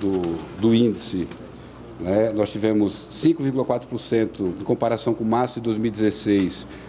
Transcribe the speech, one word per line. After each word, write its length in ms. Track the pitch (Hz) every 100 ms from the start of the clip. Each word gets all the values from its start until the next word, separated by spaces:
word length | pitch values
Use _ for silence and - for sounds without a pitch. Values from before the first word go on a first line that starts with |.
do, 380 | 101 95 87 82 78 90
do 160 | 113
índice, 540 | 113 117 95 - 92 82 - - - - - - -
né, 320 | 85 101 113
nós 160 | 107 101
tivemos 580 | 107 110 107 101 - -
cinco 320 | - 160 160
vírgula 240 | 139 131 123
quatro 200 | 123 123
por 140 | 120
cento 540 | - 117 107 - 95 87
em 40 |
comparação 480 | 92 123 117 113 123
com 120 | 110
março 360 | 110 117 127 -
de 0 |
dois 160 | 117 110
mil 120 | 113
e 20 |
dezesseis 760 | 107 107 101 107 101 92 - - -